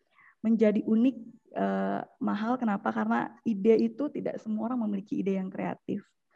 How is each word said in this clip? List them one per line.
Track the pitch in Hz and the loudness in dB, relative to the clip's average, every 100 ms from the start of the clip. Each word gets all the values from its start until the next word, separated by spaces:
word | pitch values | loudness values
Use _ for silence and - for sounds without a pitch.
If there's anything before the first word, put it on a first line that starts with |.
| _ _ - _ | _ _ -20 _
Menjadi | 220 220 208 202 | 0 4 4 4
unik, | - 220 262 - - - _ | 2 4 4 2 -12 -20 _
eh, | - 196 190 196 196 - - | -4 -2 0 -2 -4 -6 -6
mahal, | 208 208 220 254 | -4 -2 -2 -2
kenapa? | 226 202 220 | 0 -2 -2
Karena | 220 214 233 - - 226 | -2 0 0 -2 -6 -4
ide | 196 220 220 | 2 4 4
itu | 226 - 294 | 4 -2 -6
tidak | - 190 - | -4 -6 -6
semua | 220 214 226 | -6 -4 -4
orang | 254 | -2
memiliki | 214 202 208 202 | -2 -4 -4 -4
ide | 190 190 | -2 -2
yang | 190 | -4
kreatif. | - 180 - - 208 - _ _ | -6 -6 -6 -6 -8 -8 _ _